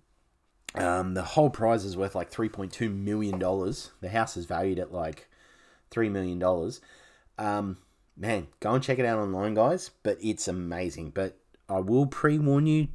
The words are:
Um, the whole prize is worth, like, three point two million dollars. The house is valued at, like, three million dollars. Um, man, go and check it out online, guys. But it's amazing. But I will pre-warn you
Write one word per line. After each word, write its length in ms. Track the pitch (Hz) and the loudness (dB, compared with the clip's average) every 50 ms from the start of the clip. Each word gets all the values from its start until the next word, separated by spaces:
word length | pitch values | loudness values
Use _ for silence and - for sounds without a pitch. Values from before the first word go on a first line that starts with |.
| _ _ _ _ _ _ _ _ _ _ _ _ _ - - | _ _ _ _ _ _ _ _ _ _ _ _ _ -10 -6
Um, 380 | - 92 87 90 90 92 92 92 | -2 0 0 0 0 0 -2 -2
the 80 | 92 | -4
whole 280 | 87 - - 160 151 135 | -4 0 2 4 4 4
prize 340 | - - 110 113 117 110 98 | 4 2 2 2 2 2 0
is 120 | 98 90 | -4 -4
worth, 200 | 92 98 98 - | -4 -4 -4 -4
like, 140 | 92 85 - | -6 -6 -6
three 180 | - - 113 107 | -4 -4 -4 -4
point 240 | - 98 95 92 | -4 -6 -10 -8
two 180 | - - 120 107 | -6 -4 -4 -4
million 480 | 98 98 98 104 104 107 107 101 95 92 | -2 -4 -4 -2 -2 -2 -2 -2 -2 -2
dollars. 540 | 92 90 95 98 90 98 - - - - - - | 0 0 0 0 0 -2 -4 -6 -10 -16 -16 -12
The 80 | 98 90 | -8 -4
house 280 | 107 113 113 - - | 0 0 0 -2 -4
is 80 | 92 85 | -10 -8
valued 360 | 82 90 82 92 95 92 90 | -4 -2 -2 0 0 0 -2
at, 120 | 90 - | -4 -6
like, 360 | 90 87 80 78 73 - - _ _ _ _ _ _ _ _ _ _ _ _ - | -6 -6 -6 -6 -6 -10 -16 _ _ _ _ _ _ _ _ _ _ _ _ -6
three 200 | - 117 113 107 | 0 0 0 2
million 320 | 98 98 92 90 90 87 | 2 0 -2 -2 -2 2
dollars. 400 | 90 92 92 85 80 107 - - _ - - - - - _ _ _ _ _ - | 2 2 4 2 0 -4 -6 -8 _ -20 -20 -20 -20 -20 _ _ _ _ _ -6
Um, 400 | 107 104 104 104 101 98 92 - _ _ _ _ _ _ _ | -2 -2 0 0 -2 -4 -6 -8 _ _ _ _ _ _ _
man, 320 | - 95 113 110 95 78 - _ - | -6 -2 -2 -2 -2 -2 -6 _ -4
go 160 | - 104 123 | 0 2 2
and 80 | 135 | 2
check 160 | 135 - 131 127 | 2 0 0 2
it 80 | 123 | 2
out 140 | 117 113 110 | 2 2 0
online, 340 | 104 98 92 92 101 107 107 | 0 -2 -2 -2 0 0 4
guys. 380 | 107 113 139 180 180 - - _ _ | 4 4 4 4 0 -4 -10 _ _
But 160 | - 104 98 - | -2 -2 -2 0
it's 280 | 110 110 104 - - 95 | 0 -2 -2 -2 -2 -4
amazing. 600 | 90 92 87 85 85 90 90 85 - 85 80 76 | -4 -4 -4 -4 -4 -4 -4 -4 -6 -8 -10 -8
But 280 | - 98 95 92 - _ _ _ _ _ _ - | -4 -4 -4 -4 -6 _ _ _ _ _ _ -4
I 100 | 98 95 | -2 -2
will 280 | 95 98 117 135 143 | 2 4 4 4 4
pre-warn 600 | 131 - - - 151 151 156 151 139 139 143 151 | 2 0 0 2 2 4 4 4 4 6 6 6
you 220 | 156 156 156 147 - | 6 4 4 2 0